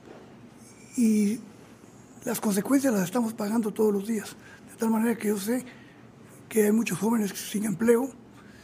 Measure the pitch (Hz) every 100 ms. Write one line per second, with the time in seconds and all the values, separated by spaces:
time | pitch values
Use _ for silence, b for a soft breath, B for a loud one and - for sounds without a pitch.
0 | - - - - - - - - - 254
1 | 220 214 202 247 - - - - - -
2 | - - 247 214 220 196 220 277 269 202
3 | 170 254 220 220 208 233 214 - 220 202
4 | 214 214 - - B B - - 220 220
5 | 233 220 208 208 202 247 B B B B
6 | - - - - - 220 208 220 208 175
7 | 214 233 196 - - 202 214 165 226 233
8 | 269 - - B B B